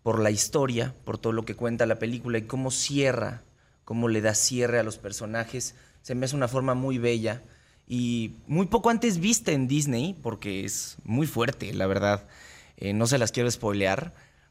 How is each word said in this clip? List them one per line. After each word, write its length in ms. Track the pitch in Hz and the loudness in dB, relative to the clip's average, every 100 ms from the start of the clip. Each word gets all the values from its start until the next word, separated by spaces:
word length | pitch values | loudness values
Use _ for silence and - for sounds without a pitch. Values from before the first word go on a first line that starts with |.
por 160 | 113 110 | -2 2
la 120 | 107 | 2
historia, 640 | 104 - 156 135 117 127 - - | 2 0 2 2 0 -2 -6 -8
por 120 | 107 | -4
todo 140 | 113 | -2
lo 140 | 113 110 | -2 -4
que 100 | 104 | -4
cuenta 300 | 120 117 113 | -2 0 2
la 120 | 110 | 0
película 420 | 113 120 123 113 | -2 -4 -2 -4
y 20 | |
cómo 300 | 110 131 131 | -2 -4 -2
cierra, 720 | - - 143 135 120 107 117 - _ _ _ - | -2 0 2 2 2 -2 -6 -14 _ _ _ -8
cómo 240 | 113 117 | -2 0
le 100 | 110 | 2
da 160 | 107 104 | 2 2
cierre 440 | - 123 120 120 | 2 2 2 2
a 40 | |
los 140 | 110 107 | 0 -4
personajes. 800 | 101 104 107 113 113 127 - - - _ | -10 -10 -6 -6 -6 -6 -8 -12 -20 _
Se 120 | - | -6
me 120 | 123 127 | -4 -2
hace 100 | 143 | 0
una 140 | 123 | 0
forma 240 | 131 131 | 0 0
muy 240 | 127 135 127 | 0 0 0
bella 440 | 120 120 110 120 - - _ _ - | 2 2 0 -4 -10 -20 _ _ -6
y 440 | 123 120 120 110 - - | -2 0 0 -2 -8 -2
muy 220 | 156 190 | 0 2
poco 240 | 226 233 | 4 4
antes 260 | 233 233 175 | 4 2 2
vista 340 | 190 226 - | 2 2 2
en 160 | 147 127 | 0 2
Disney, 480 | 147 143 117 160 180 | 2 2 0 -2 -4
porque 420 | 120 107 101 95 | -6 -6 -6 -6
es 340 | 104 - - - | -6 -6 -10 -10
muy 220 | - 117 151 | -2 0 0
fuerte, 480 | 117 117 - 98 | 0 0 -2 -4
la 140 | 98 95 | 0 2
verdad. 400 | 98 101 101 - - - - - - | 2 2 2 -2 -20 -20 -20 -20 -8
Eh, 160 | 98 | -2
no 140 | 104 117 | 0 2
se 100 | 135 | 2
las 140 | 110 | 2
quiero 180 | - 120 | 0 0
spoilear, 640 | - 107 101 95 98 170 - - _ _ | 0 0 2 2 0 -4 -12 -20 _ _